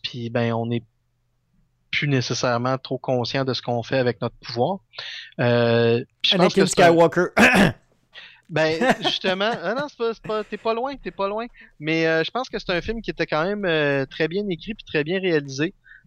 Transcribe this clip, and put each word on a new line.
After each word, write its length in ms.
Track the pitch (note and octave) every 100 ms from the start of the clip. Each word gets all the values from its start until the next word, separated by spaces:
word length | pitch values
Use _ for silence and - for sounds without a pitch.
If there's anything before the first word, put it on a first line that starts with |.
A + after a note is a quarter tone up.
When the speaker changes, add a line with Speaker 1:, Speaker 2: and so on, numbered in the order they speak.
Speaker 1:
puis, 260 | - B2 A#2
ben, 240 | A#2+ A#2
on 120 | A2+ A#2
n'est 160 | A#2+ A#2 _ _ _ _ _ _ _ _ _ _
plus 160 | - D3
nécessairement 680 | C3+ - A#2+ B2+ A#2+ B2+ C3
trop 200 | - C3
conscient 460 | - B2+ A#2 C3+
de 100 | C3
ce 80 | A#2
qu'on 220 | - A#2+
fait 140 | - C3+
avec 220 | B2 A2
notre 140 | A#2 -
pouvoir. 420 | - A#2 C#3+ G3 - - - - - -
Euh, 640 | A#2+ A#2+ A#2 A#2 A#2 A#2 C3+ _
puis 100 | -
je 40 | F#3
pense 40 | F3+ F#3+
Speaker 2:
Anakin 60 |
Speaker 1:
que 40 | F3+
c'est 160 | -
un 60 | E3+
Speaker 2:
Skywalker. 380 | E3 E3 F3 F3+ -
<coughs> 380 | B3 G#3+ F3 - _ _ _ - - - -
Speaker 1:
Ben, 440 | D#3 D#3 D#3+ C4 -
justement, 480 | F4+ - F#3+ F#3 G#3+ A3
ah 120 | E3+
non, 120 | B3 D4
c'est 80 | -
pas, 160 | A#3
c'est 80 | A3
pas, 220 | E3 G#3+
t'es 120 | G#3 G#3
pas 160 | A3+
loin, 200 | A3+ C4 C4+
t'es 140 | F3+
pas 180 | - G3
loin. 180 | G#3+ A#3+ - - -
Mais, 260 | D3+ D#3+ D#3+
euh, 160 | D#3+
je 80 | D#3+
pense 200 | A#3 C4
que 80 | G3+
c'est 120 | -
un 100 | F3
film 180 | - A3+
qui 100 | F#3
était 160 | - E3
quand 160 | D#3
même, 220 | F3+ G#3
euh, 400 | F#3+ D#3 C#3+ C#3
très 240 | C3+ - D#3+
bien 180 | F#3+ G#3
écrit 240 | E3 G3
puis 100 | A3+
très 180 | - D#3
bien 160 | D3 F#3
réalisé. 540 | F#3 D#3 C#3+ C3 E3+ - - -